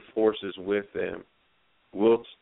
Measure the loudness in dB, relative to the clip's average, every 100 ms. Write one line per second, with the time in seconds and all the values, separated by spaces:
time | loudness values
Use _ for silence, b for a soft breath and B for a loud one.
0 | -8 0 0 0 -8 -10 -2 -2 -2 -6
1 | -6 -8 -16 _ _ _ _ _ _ 0
2 | 4 4 0 -14